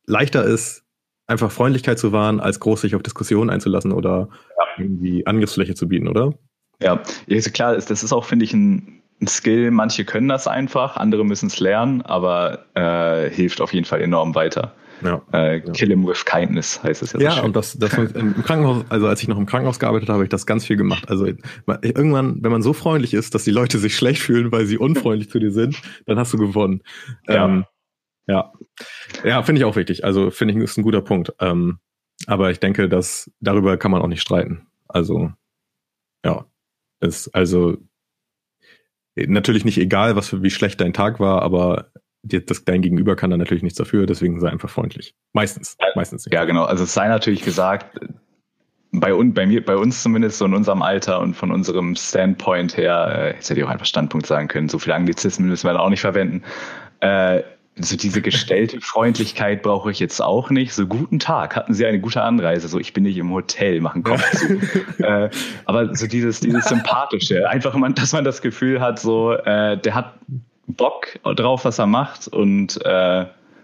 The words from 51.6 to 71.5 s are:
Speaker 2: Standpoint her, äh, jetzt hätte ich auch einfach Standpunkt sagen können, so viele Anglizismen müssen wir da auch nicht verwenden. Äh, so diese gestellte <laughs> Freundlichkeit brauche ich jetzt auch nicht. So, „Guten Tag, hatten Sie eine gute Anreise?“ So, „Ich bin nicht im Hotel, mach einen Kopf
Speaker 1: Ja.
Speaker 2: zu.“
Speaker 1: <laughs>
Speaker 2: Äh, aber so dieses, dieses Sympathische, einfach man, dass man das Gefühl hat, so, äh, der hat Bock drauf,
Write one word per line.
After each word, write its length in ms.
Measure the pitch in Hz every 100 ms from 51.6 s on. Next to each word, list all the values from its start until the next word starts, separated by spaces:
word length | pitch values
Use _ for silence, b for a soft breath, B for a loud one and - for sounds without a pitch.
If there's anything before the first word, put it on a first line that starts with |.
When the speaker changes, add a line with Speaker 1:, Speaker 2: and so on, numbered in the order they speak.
| 90 87 87 87
Speaker 2:
Standpoint 800 | - - 95 92 - 90 87 -
her, 320 | 87 85 82
äh, 220 | 73 76
jetzt 160 | - -
hätte 100 | -
ich 60 | 69
auch 40 |
einfach 160 | 62 -
Standpunkt 400 | 80 76 80 73
sagen 220 | 76 73
können, 200 | 76 76
so 100 | 78
viele 160 | -
Anglizismen 540 | 80 87 82 98 - 92
müssen 180 | 87 90
wir 40 |
da 60 | 87
auch 100 | 92
nicht 100 | 101
verwenden. 400 | 101 95 92 90 B B B B B _
Äh, 420 | 98 98 92 90 - - _ -
so 200 | 82 101
diese 240 | 101 101
gestellte 600 | - - - 95 110 -
<laughs> 20 |
Freundlichkeit 800 | - 113 117 113 110 - 104 104
brauche 280 | 104 98 107
ich 80 | 98
jetzt 220 | 90 -
auch 300 | - 107 127
nicht. 240 | 135 127
So, 120 | - 95
„Guten 320 | 113 160 147
Tag, 380 | - 147 - 117
hatten 160 | -
Sie 140 | 104 113
eine 140 | 104
gute 220 | 110 123
Anreise?“ 460 | 110 117 85 85 82
So, 100 | 85
„Ich 140 | -
bin 100 | 95
nicht 120 | 98 90
im 160 | 87
Hotel, 480 | 92 - - 101 82
mach 140 | 82
einen 100 | 85
Kopf 180 | 113 131 -
Speaker 1:
Ja. 60 | -
Speaker 2:
zu.“ 220 | - 196 196 190 - -
Speaker 1:
<laughs> 40 |
Speaker 2:
Äh, 280 | 104 104 107 B B B
aber 300 | - 110 113 -
so 100 | 110
dieses, 320 | 120 117 110
dieses 260 | 120 117 107
Sympathische, 800 | 120 113 123 139 104 - 92 92
einfach 260 | 127 135
man, 200 | 139 131
dass 180 | 131 123
man 120 | 160
das 180 | 135 -
Gefühl 380 | 120 - 131 131
hat, 180 | 123 107
so, 320 | 113 113 113
äh, 460 | 113 - 104 107 101
der 160 | 113
hat 200 | 104 - - - 131 - _ -
Bock 520 | - 127 - - -
drauf, 400 | 104 101 120